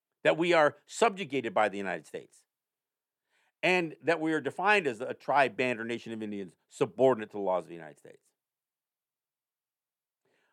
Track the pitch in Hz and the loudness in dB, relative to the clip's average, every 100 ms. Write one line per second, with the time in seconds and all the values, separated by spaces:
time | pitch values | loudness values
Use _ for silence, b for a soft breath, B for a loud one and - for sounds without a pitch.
0 | _ _ 156 160 175 170 147 - - - | _ _ 0 2 4 4 4 0 -10 0
1 | 226 190 156 139 113 101 107 101 95 87 | 0 0 -6 -4 -2 0 0 0 -6 -6
2 | 76 85 - _ _ _ _ _ _ _ | -8 -16 -16 _ _ _ _ _ _ _
3 | _ _ _ _ _ _ 170 180 160 - | _ _ _ _ _ _ 0 0 -2 -4
4 | 131 165 160 156 143 165 190 208 143 107 | 0 0 0 -2 -4 -2 2 2 0 -4
5 | 127 113 - 139 127 101 127 110 113 117 | -8 -6 0 2 2 0 -2 -2 -6 -8
6 | 113 113 107 101 92 - _ - 123 113 | -8 -10 -8 -8 -10 -16 _ -4 -4 4
7 | 131 113 107 104 95 92 80 85 78 76 | 4 4 -4 -4 -2 -2 -4 -14 -18 -20
8 | - - _ _ _ _ _ _ _ _ | -20 -20 _ _ _ _ _ _ _ _
9 | _ _ _ _ _ _ _ _ _ _ | _ _ _ _ _ _ _ _ _ _
10 | _ _ _ _ _ | _ _ _ _ _